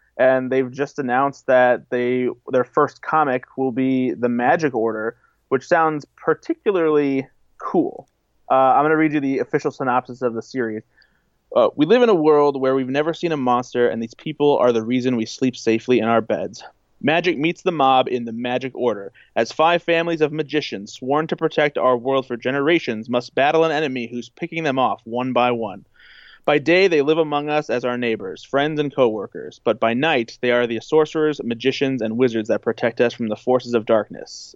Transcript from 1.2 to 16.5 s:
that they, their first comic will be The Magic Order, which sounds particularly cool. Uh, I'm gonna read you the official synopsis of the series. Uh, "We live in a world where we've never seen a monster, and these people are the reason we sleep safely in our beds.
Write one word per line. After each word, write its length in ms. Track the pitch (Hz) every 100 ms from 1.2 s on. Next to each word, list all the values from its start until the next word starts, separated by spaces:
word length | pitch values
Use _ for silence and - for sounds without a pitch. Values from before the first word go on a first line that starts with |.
| 139 135 -
that 420 | 127 123 120 -
they, 360 | 123 123 127 123 - -
their 160 | 131
first 360 | 123 - 143 -
comic 440 | - 156 147 127 - -
will 140 | 135
be 420 | 120 131 131 127
The 140 | 82 120
Magic 460 | 120 123 170 156
Order, 420 | 123 110 110 110 - _ _ _
which 180 | 127 -
sounds 360 | 170 160 151 - _
particularly 1120 | - 160 - 330 - 190 160 151 143 135 135 _ _ _
cool. 500 | - 190 139 - - _ _ _ -
Uh, 40 |
I'm 280 | 131 131 127
gonna 140 | 151 156
read 160 | 156
you 80 | 147
the 180 | 139 135
official 320 | 120 151 143
synopsis 500 | - 131 123 127 120
of 140 | 123
the 80 | 113
series. 400 | - 131 117 107 - _ _ _ _ _ _ -
Uh, 120 | 113
"We 100 | -
live 180 | 156 240
in 60 | 240
a 60 |
world 460 | 185 156 147 147 139
where 160 | 131 135
we've 120 | 127
never 240 | 135 151
seen 200 | 160 170
a 40 | 156
monster, 520 | 127 123 123 127 120
and 120 | 113
these 140 | 113
people 420 | - - 151 147 143
are 120 | 127
the 140 | 117
reason 320 | 110 127 123 123
we 100 | 113
sleep 300 | - 131 123
safely 420 | - 113 - 123
in 60 |
our 160 | 110 117
beds. 420 | 110 98 90